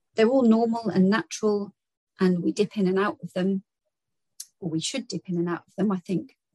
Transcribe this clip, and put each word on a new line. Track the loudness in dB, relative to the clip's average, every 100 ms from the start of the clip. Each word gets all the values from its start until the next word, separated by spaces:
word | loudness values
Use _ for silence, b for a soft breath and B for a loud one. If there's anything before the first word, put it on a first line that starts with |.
| _ 0
they're | 2
all | 4
normal | 4 4 2 -2 -2
and | 2 4
natural, | 2 -2 -4 -2 -2 -4 -12 _ _ _ _
and | 0 2
we | 0
dip | -2 -4 0
in | 0
and | 2
out | 0 -4
of | -10
them, | -4 -2 -2 -6 _ _ _ _ _ _ _ -20 _
or | -6
we | -6
should | -4 -8 -8
dip | -10 -6
in | -4
and | -2
out | -4 -10
of | -4
them. | -2
I | -2
think | -4 -6 -6 _ _